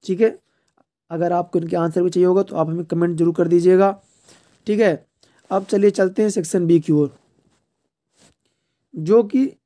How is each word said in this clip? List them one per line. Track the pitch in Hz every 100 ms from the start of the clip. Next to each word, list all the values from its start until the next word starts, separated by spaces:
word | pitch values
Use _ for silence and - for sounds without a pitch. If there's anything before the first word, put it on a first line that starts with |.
| -
ठीक | 185
है, | 220 - _ _ _ _ _ _ _
अगर | 165 170
आपको | 175 175 180
इनके | 165 175
आंसर | 170 165
भी | 180
चाहिए | 175 180
होगा | 185
तो | 190 -
आप | 160
हमें | 165 165
कमेंट | 165 170 165
जरूर | 170 165
कर | 170
दीजिएगा। | 175 175 185 196 196 _ _ _ - _ _ -
ठीक | 208
है, | 214 151 _ _ _ _ _
अब | 190 196
चलिए | 208 202
चलते | 202 190 190
हैं | 214
सेक्शन | 196 165 190 170
बी | 170
की | 151
ओर, | 151 143 - _ _ _ _ _ _ _ _ _ _ _ _ _ _ _ _ _
जो | - 156 220 208
कि | 254 269 -